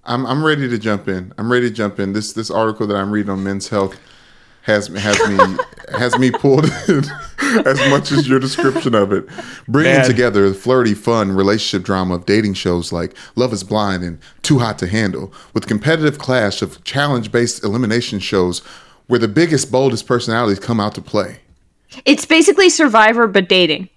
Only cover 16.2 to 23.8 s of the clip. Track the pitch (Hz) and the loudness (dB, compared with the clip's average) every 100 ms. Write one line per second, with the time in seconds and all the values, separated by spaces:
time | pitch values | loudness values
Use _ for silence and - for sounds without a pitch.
16.2 | - 127 104 - 95 - - 135 143 127 | -2 0 0 -2 -8 -8 -8 -4 -2 -2
17.2 | 107 113 120 - 110 110 120 117 120 104 | -2 -2 -2 -2 -4 -2 0 -2 -2 -8
18.2 | - 101 90 87 - - - _ _ 120 | -2 0 0 -2 -12 -20 -20 _ _ 0
19.2 | 117 104 170 151 - 127 135 117 - 120 | 2 2 2 0 0 0 0 -2 -2 -2
20.2 | 117 113 117 98 - 117 104 - - 107 | 0 0 0 -2 -2 -2 -2 -6 -4 -4
21.2 | 92 82 _ _ _ _ _ - - 294 | -4 -8 _ _ _ _ _ -6 2 2
22.2 | - 320 339 339 370 - 302 220 214 233 | 4 4 4 6 4 4 4 6 4 4
23.2 | 226 196 180 190 175 151 | 2 2 2 2 2 0